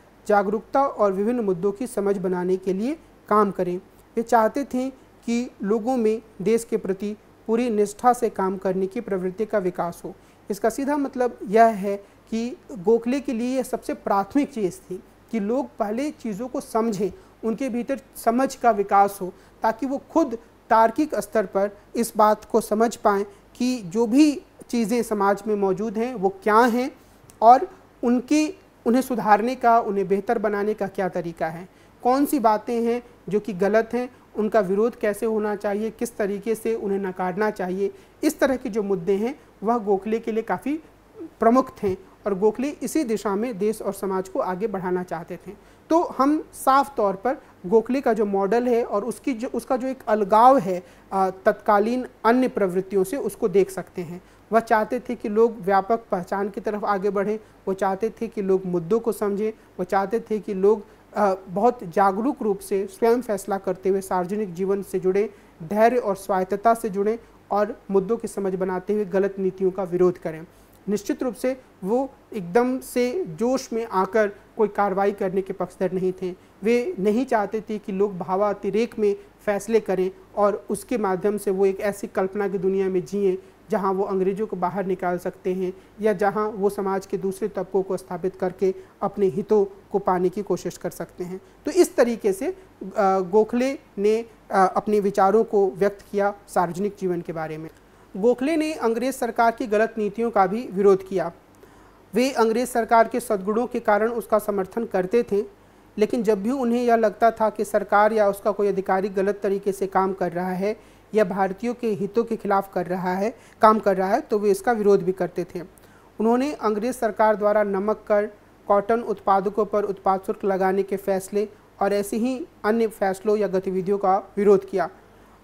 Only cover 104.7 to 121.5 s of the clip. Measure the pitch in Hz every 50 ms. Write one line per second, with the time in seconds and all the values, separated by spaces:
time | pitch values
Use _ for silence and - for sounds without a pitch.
104.7 | - 233 233 226 - 185 180 185 - 240 240 - 202 202 220 - - _ - -
105.7 | - - - - - 208 214 214 - 254 208 208 214 190 196 233 269 277 247 233
106.7 | 233 247 247 240 233 226 220 208 208 - 226 226 226 - 220 214 208 - 208 -
107.7 | - 208 196 - 214 202 208 214 226 214 208 202 196 202 - 220 190 202 202 202
108.7 | 190 190 190 - 190 190 190 214 190 196 190 202 196 202 - 202 196 196 196 202
109.7 | 190 - 202 185 - 214 190 190 190 - 185 175 160 175 185 185 185 180 196 208
110.7 | 226 - - - - - - - - 214 214 180 202 202 196 185 190 - - 240
111.7 | 233 - 247 226 208 156 196 196 202 233 226 233 220 202 - 208 196 196 196 -
112.7 | - 185 175 170 180 190 175 185 180 190 196 233 - - - - - - - 214
113.7 | 214 214 - 202 190 185 190 190 208 277 311 - 226 208 202 208 190 196 - 254
114.7 | 240 214 208 202 202 190 175 185 185 - 180 180 - 185 170 - - 175 170 -
115.7 | - - - - - - - - _ - 214 226 240 247 269 294 302 - - 214
116.7 | 220 208 208 254 254 - 240 214 196 - 226 214 214 196 208 208 208 214 208 202
117.7 | 196 190 202 214 214 214 - - 214 208 208 220 - - _ _ - _ _ -
118.7 | 202 202 196 - 226 233 233 - 202 - - 208 196 196 185 208 196 226 214 202
119.7 | - 208 202 202 185 - - 196 190 190 - - 214 - - 196 190 180 190 190
120.7 | 190 196 190 196 202 190 - 196 196 185 190 - 208 202 214 208